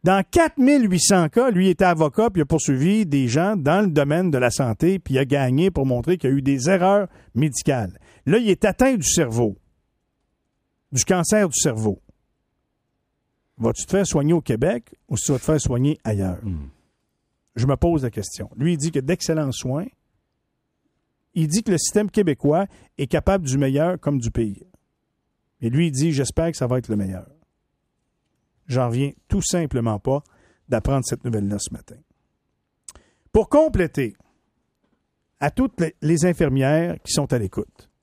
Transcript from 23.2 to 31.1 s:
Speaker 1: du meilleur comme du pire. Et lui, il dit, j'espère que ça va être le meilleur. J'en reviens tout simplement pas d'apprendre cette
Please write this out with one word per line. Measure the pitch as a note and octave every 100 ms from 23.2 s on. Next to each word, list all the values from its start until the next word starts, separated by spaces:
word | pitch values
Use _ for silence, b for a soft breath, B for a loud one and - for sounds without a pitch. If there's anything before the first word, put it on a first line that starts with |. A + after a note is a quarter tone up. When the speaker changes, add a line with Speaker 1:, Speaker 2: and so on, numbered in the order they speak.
| - G3 D3
Speaker 1:
du | C3+
meilleur | C3+ C#3 E3 F#3
comme | - C#3+
du | A#2
pire. | A#2+ A2 G2 - _ _ _ _ _ _ _ _ _
Et | A#2
lui, | C3 E3+
il |
dit, | C3 E3
j'espère | C#3 B2+ - E3
que | D#3+
ça | B2
va | B2+
être | A#2+
le | G#2
meilleur. | F#2+ F#2+ - _ _ _ _ _ _ _ _ _ _ _ _ _ -
J'en | B2+ B2
reviens | A#2+ C#3 - _
tout | G3+
simplement | - F3+ D#3 B2 A#2 G#2
pas | - C#3 _ b b b -
d'apprendre | A2+ A#2+ C3+
cette | B2